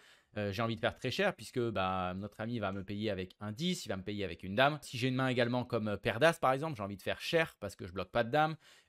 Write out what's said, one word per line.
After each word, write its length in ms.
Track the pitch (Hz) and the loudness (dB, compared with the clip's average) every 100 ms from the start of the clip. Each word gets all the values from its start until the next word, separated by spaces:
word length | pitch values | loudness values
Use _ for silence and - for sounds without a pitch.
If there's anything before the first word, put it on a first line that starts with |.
| - - _ 107 | -20 -20 _ -4
Euh, 140 | 104 | -2
j'ai 100 | 98 | 0
envie 140 | 113 113 | -2 0
de 60 | |
faire 140 | 113 - | 0 0
très 160 | 131 | -2
cher 220 | - 196 | 0 0
puisque, 280 | - 107 - | 0 -4 -2
bah, 520 | 117 101 92 92 90 | 0 2 0 0 0
notre 280 | 92 101 - | -4 -6 -8
ami 180 | 110 120 | -6 -2
va 140 | 98 | -2
me 100 | 98 | -2
payer 260 | 92 104 107 | -4 -2 -2
avec 260 | 95 92 - | -2 -4 -8
un 140 | 104 | -8
dix, 320 | 107 175 175 - | -4 -2 -2 -4
il 40 | |
va 80 | 95 | -6
me 60 | |
payer 220 | 92 104 95 | -4 -4 -4
avec 180 | 87 | -6
une 120 | 92 98 | -2 4
dame. 240 | 135 151 | 4 4
Si 160 | - 120 | -6 -2
j'ai 100 | 127 | 0
une 80 | 127 | 2
main 120 | 131 | 2
également 340 | 123 120 123 | 4 2 2
comme, 260 | 123 117 107 | 0 0 0
euh, 80 | 101 | -2
paire 220 | 117 107 | 0 4
d'as 140 | 156 | 4
par 200 | 165 131 | 6 2
exemple, 240 | 135 160 120 | 2 0 -4
j'ai 60 | |
envie 120 | 101 98 | -6 -6
de 60 | |
faire 180 | - 92 | -4 -4
cher 360 | - 165 160 - | 0 2 2 -2
parce 160 | 101 - | -10 -8
que 100 | 98 | -8
je 60 | |
bloque 200 | 92 90 | -6 -2
pas 120 | 120 | 0
de 80 | 117 | 2
dame. 240 | 147 156 156 - - | 2 2 0 -14 -20